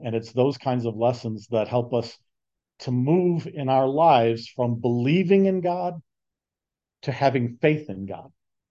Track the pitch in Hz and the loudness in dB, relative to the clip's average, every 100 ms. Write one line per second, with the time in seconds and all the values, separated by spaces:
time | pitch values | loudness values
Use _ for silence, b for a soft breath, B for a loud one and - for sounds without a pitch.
0 | 120 113 113 127 131 139 139 123 117 107 | -6 -6 -4 0 0 0 -4 -2 -4 0
1 | 120 127 113 107 104 113 107 120 117 120 | 0 0 -6 -8 -4 -2 -2 -2 -2 -4
2 | 117 - _ _ _ _ _ - - 123 | -4 -12 _ _ _ _ _ -14 -4 -2
3 | 131 175 180 170 165 156 135 131 135 139 | 2 2 2 0 -4 -6 0 2 2 4
4 | 165 135 117 113 - - 120 117 123 120 | 6 6 4 0 -6 -4 -4 -2 -2 0
5 | 127 170 175 196 190 190 175 175 180 170 | 2 2 4 4 4 0 -2 -4 -6 -8
6 | - _ _ _ _ _ _ _ _ _ | -16 _ _ _ _ _ _ _ _ _
7 | - 127 139 135 120 120 160 151 - 95 | -8 0 0 0 -2 0 0 0 -4 -12
8 | 98 87 - _ _ _ _ | -10 -12 -16 _ _ _ _